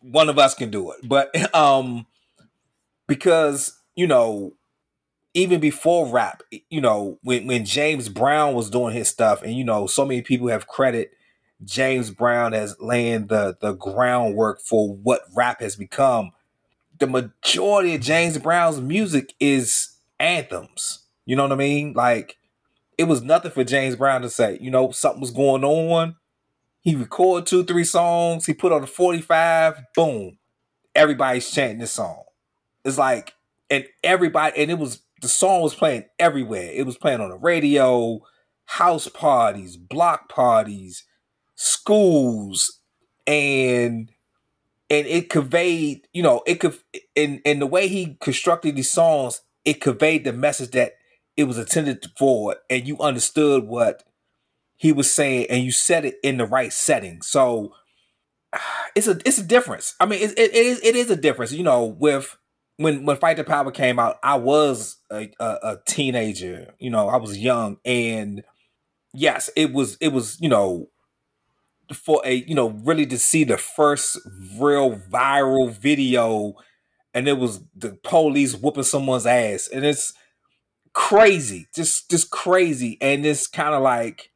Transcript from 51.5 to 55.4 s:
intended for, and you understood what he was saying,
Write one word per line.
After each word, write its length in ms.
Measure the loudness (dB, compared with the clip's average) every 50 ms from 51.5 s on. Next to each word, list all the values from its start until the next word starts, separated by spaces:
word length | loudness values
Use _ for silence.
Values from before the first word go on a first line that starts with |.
| 0 -6
intended 480 | -4 -2 -2 0 0 -2 -4 -6 -10 -18 _
for, 400 | 0 2 2 2 2 0 -4 -6 -6 _ _
and 180 | -4 -4 -2 -4
you 100 | -8 -2
understood 680 | -2 -2 -2 0 -4 -2 0 2 2 4 4 2 0
what 380 | -2 0 0 0 0 0 -4 _ _ _ _ _ _ _ _ _ _ _ _ _ _ _
he 140 | _ 2 2
was 220 | 4 4 2 0 2
saying, 340 | 2 0 0 0 -2